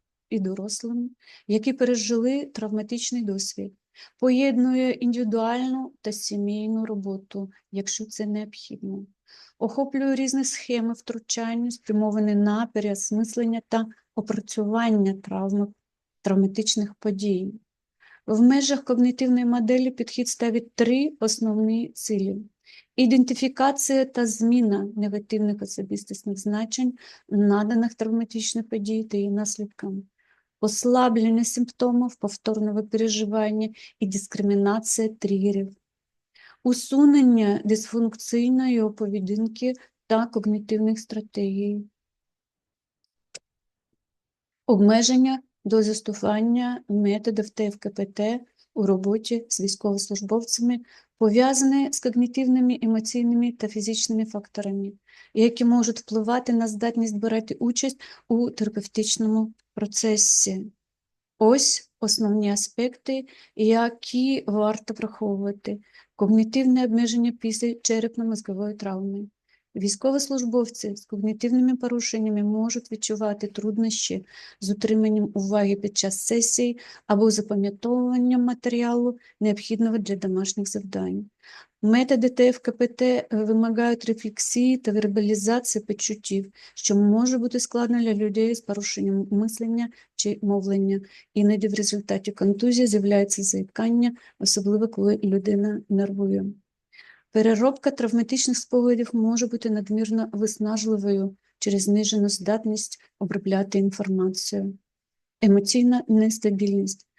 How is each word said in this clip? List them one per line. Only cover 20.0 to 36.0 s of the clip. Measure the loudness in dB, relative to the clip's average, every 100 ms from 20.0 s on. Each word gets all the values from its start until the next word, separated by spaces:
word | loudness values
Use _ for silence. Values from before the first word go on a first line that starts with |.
| -6 -6 -4
ставить | -2 -2 -2 -2
три | 0 2 2 0 -2
основні | -4 -2 -2 0 0 0 -4
цілі: | -8 -6 -4 -4 -6 -12 _ _ -20 _ 0
ідентифікація | 4 4 4 0 -2 0 0 0 0 0
та | 0 -2 -2
зміна | 0 2 4 4 0 -2 -4
негативних | -4 -4 -4 -2 -2 -2
особистісних | -8 -10 -8 -8 -10 -12 -8 -6
значень, | -4 -4 -4 -2 -2 -4 -14 -20 -4
наданих | 2 4 4 2 0 0
травматичній | -2 -4 -2 -4 -6 -6 -6
події | -6 -6 -4 -4
та | -4 -4
її | -2
наслідкам, | -2 -4 -8 -10 -10 -10 -10 -12 _ _ _ _ -4
послаблення | -4 0 2 2 4 2 2 2
симптомів | 0 -2 -4 -2 0 0 -2
повторного | -4 -8 -6 -4 -2 -2 -4
переживання | -2 -2 0 -2 -2 -2 0 -2 -4 -8 -14 -6
і | -4
дискримінація | -6 -8 -2 2 4 2 0 -2 -2 -2
тригерів, | -2 -2 0 0 0 -4 -10 _ _